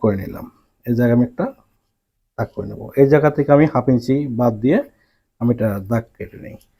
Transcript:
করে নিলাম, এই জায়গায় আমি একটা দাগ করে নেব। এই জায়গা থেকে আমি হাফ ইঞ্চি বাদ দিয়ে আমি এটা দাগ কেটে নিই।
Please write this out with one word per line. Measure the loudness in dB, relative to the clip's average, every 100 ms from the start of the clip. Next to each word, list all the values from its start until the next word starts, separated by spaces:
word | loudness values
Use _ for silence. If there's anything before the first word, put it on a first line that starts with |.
করে | -2 -2
নিলাম, | -6 -12 -16 _ _ _ -4
এই | 0
জায়গায় | 2 2
আমি | 0
একটা | -2 -6 -8 _ _ _ _ _ _ _ -10
দাগ | -10 -8
করে | -12
নেব। | -12 -6 2
এই | 4
জায়গা | 4 2 0
থেকে | 2 4
আমি | 4
হাফ | 2 2
ইঞ্চি | 0 2 -2 -2 -2
বাদ | -2 0
দিয়ে | 0 0 -2 _ _ _ _ -4
আমি | -2 0
এটা | -2 -4 -4
দাগ | -4 -4 -14
কেটে | -18 -16
নিই। | -18 -20 _ _